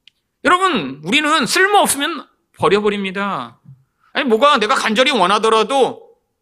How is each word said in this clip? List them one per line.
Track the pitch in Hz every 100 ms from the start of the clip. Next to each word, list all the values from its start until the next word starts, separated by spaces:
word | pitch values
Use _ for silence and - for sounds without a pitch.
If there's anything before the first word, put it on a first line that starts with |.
| _ _ _ _
여러분, | - 359 370 262 135 143
우리는 | 156 277 302 311 233
쓸모없으면 | 349 392 403 277 277 294 302 - _ _ -
버려버립니다. | 165 202 208 208 196 190 202 165 117 - - - _ _ _
아니, | - 277
뭐가 | 214 285 277
내가 | 214 262
간절히 | 220 220 262
원하더라도 | 254 180 208 220 220 220 269 190 - - _ _ _